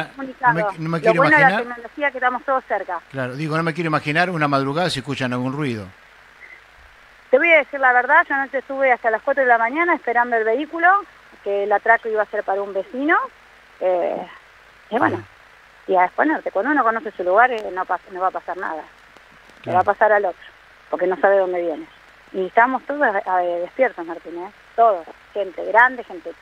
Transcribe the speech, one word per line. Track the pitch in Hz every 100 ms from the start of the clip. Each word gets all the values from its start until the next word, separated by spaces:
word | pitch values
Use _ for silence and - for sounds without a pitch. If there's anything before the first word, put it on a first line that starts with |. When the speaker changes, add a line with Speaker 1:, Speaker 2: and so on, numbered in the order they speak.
Speaker 1:
todos | 311 277
comunicados. | 269 - 247 240
Speaker 2:
no | 208
me, | 165
no | 160
me | 170
Speaker 1:
Lo |
Speaker 2:
quiero | 220 220
Speaker 1:
bueno | 294 302
de |
la | 277
Speaker 2:
imaginar. | 214 240 240
Speaker 1:
tecnología | 233 - 285
es |
que | 262
estamos | 254 247
todos | - 262 -
cerca. | 208 190 170 -
Speaker 2:
Claro, | 135 127 127
digo, | 160 156
no |
me | 165
quiero | 156 165
imaginar | 147 143 156 180
una | 170 147
madrugada | 139 135 147 180
si | 139
escuchan | 135 131 127
algún | 123 131
ruido. | 143 147 110 95 - - - - - - - - - - - - - -
Speaker 1:
Te | 254
voy | 339
a | 320
decir | 262 285
la | 262
verdad, | 247 254 320 339
yo | 277
anoche | 269 269
estuve | - 269 269
hasta | 233 233
las | 214
cuatro | - 277
de | 254
la | 233
mañana | 226 294 349 311
esperando | - 233 240 233
el |
vehículo, | 220 240 302 330 349 403 359 - - -
que | 208 202
el | 208
atraco | 202 226 226 226
iba | 214
a | 208
ser | 208
para | 202 196
un | 202
vecino. | 196 190 247 294 392 523 - - - _ -
Eh, | 185 180 165 - 180 - - - - - -
y | 220
bueno, | - -
Speaker 2:
Ah. | 101 - - - - - -
Speaker 1:
y | 185
a | 180
exponerte. | - 294 254 180
Cuando | 185 247
uno | 294
conoce | 226 226 208
su | -
lugar, | 180 196 247
eh, | 226 202
no | 185 180
pasa, | 180 -
no | 185
va | 185
a |
pasar | 180 - 175
nada. | 196 156
Le | - - - - _ - - -
Speaker 2:
Claro. | - 180
Speaker 1:
va |
a | 185
pasar | 202 214
al | 208 190
otro, | - - - - - -
porque | 151 180
no | 180
sabe | 196 196
dónde | 185 180
viene. | 170 156 165 - - - -
Y | 196 185
estamos | - 247 247 -
todos, | 294 262 196
eh, | 196 185 180 175
despiertos, | 175 - 247 180 170
Martín, | 165 165 170
¿eh? | 185 - - -
Todos. | 233 180 156 - -
Gente | 208 190 170 175
grande, | 214 254 247
gente | 208 180 170 -